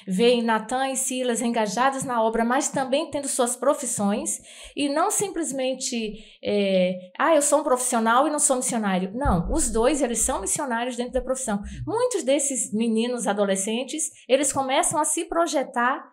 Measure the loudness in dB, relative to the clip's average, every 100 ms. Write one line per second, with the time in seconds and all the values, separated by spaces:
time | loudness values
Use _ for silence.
0 | -4 2 4 4 4 0 0 -2 -2 -2
1 | -4 -2 -2 0 0 0 0 2 2 2
2 | -2 2 2 2 2 2 0 -2 0 0
3 | -2 -4 -4 0 0 0 0 0 -2 -2
4 | 0 0 -2 -6 -10 -20 -14 -4 -2 0
5 | 0 0 -2 -4 -4 -2 -2 -2 -4 -4
6 | -6 -8 -16 -12 -2 0 2 2 2 0
7 | -8 0 4 4 4 2 2 0 2 0
8 | 4 4 4 2 2 2 0 -2 0 0
9 | -2 -2 0 2 2 0 0 2 2 2
10 | 0 0 -2 -2 -2 -4 -2 -2 -4 -4
11 | -4 -4 -2 -4 -2 -4 -4 -8 -4 0
12 | 0 0 2 2 2 -2 -2 0 0 0
13 | 0 -2 -2 0 0 0 -2 -4 -4 -6
14 | -6 -8 0 2 2 0 0 2 2 0
15 | 0 -2 -2 0 0 0 -2 0 0 -2
16 | -8